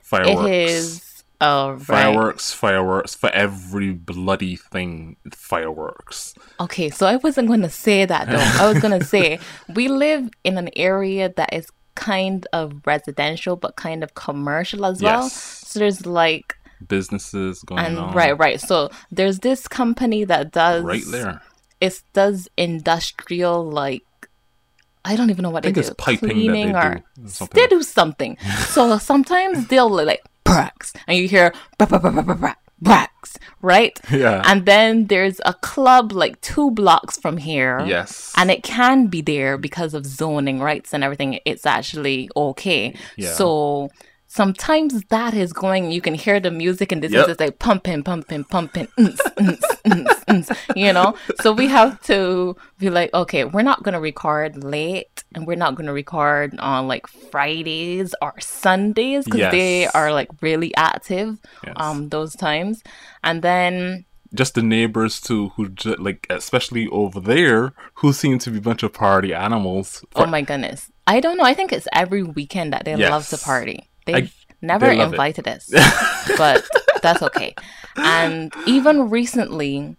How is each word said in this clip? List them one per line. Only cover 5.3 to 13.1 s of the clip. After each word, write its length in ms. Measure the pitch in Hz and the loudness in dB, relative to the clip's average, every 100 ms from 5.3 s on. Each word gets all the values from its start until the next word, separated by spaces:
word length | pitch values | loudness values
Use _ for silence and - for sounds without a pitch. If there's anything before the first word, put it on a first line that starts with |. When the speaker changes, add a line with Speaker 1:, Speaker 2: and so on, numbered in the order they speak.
Speaker 1:
fireworks. 1000 | - - 87 80 78 78 - - - - - _ - | -20 -6 -6 -4 -8 -12 -14 -18 -16 -16 -20 _ -10
Speaker 2:
Okay, 320 | 175 - 156 | -8 -4 -6
so 160 | - 196 | 0 2
I 80 | 254 | 2
wasn't 320 | 311 277 233 | 0 0 2
gonna 240 | 233 170 | 2 0
say 340 | - 226 202 190 | -2 2 2 2
that, 240 | 165 - | 0 0
though. 80 | 117 117 127 | 0 2 4
I 80 | 208 | 4
was 80 | 180 | 4
gonna 200 | 214 190 | 2 0
Speaker 1:
<laughs> 120 | 156 202 | 2 2
Speaker 2:
say, 240 | 165 160 - - - | 2 -2 -10 -20 -8
we 140 | 180 254 | -2 0
live 420 | 269 294 302 247 _ | 2 2 0 -4 _
in 160 | 180 185 | -4 -4
an 100 | 175 - | -6 -2
area 580 | 180 190 190 190 185 180 | 0 0 -2 -2 -2 -2
that 140 | - | -4
is 140 | 165 165 _ _ - | -6 -10 _ _ -10
kind 500 | - 190 190 190 170 | -4 -2 -2 -4 -4
of 280 | 165 156 147 143 | -6 -6 -6 -2
residential, 680 | 147 - | -2 -2